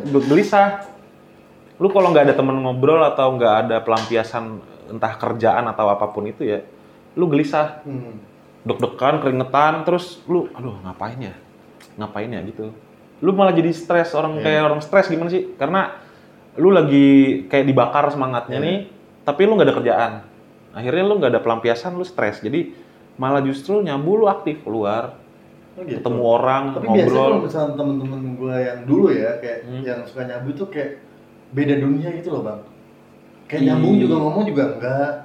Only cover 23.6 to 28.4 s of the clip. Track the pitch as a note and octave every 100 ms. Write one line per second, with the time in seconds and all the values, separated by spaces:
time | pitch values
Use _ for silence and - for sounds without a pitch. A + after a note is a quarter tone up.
23.6 | - G#3 F#3 C#3 D#3 G#3+ G#3 G3 D#3 D3+
24.6 | - A2 G2+ A2 B2+ - - - - -
25.6 | - - F#3 A#2+ - B2 A#2 A#2 B2+ C3+
26.6 | C#3 C3+ A2+ A2+ E3 C3 C3+ - - D#3
27.6 | D3 C#3 C#3+ C#3 C3 C3+ C3 B2